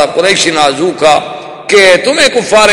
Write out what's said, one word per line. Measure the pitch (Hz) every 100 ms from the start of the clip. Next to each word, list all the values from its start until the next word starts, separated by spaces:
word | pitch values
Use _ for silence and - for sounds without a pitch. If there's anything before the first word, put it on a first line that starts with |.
| 143
قریش | 143 185 196 -
نازوکا"، | 160 147 135 180 156 156 143 - - - - -
کہ | 202 190 180
تمہیں | 220 320 277
کفار | 240 202 214 208